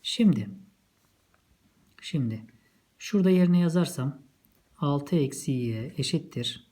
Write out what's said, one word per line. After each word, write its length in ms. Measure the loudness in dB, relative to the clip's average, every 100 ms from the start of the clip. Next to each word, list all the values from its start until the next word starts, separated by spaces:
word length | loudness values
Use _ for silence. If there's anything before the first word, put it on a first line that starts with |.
Şimdi, 460 | -10 2 4 4 -2 -10 -20 _ _ _ _ _ _ _ _ _ _ _ _ _
şimdi 440 | -6 -4 -2 -4 -12 _ _ _ _ _
şurada 320 | -2 2 4
yerine 300 | 6 6 4
yazarsam 640 | 4 2 0 -2 -6 -6 -20 _ _ _ _ _
altı 380 | -2 -2 0 0
eksi 360 | 0 -4 -4
y 420 | -2 -2 -6 -8 -6
eşittir 720 | -4 -4 -6 -8 -8 -8 _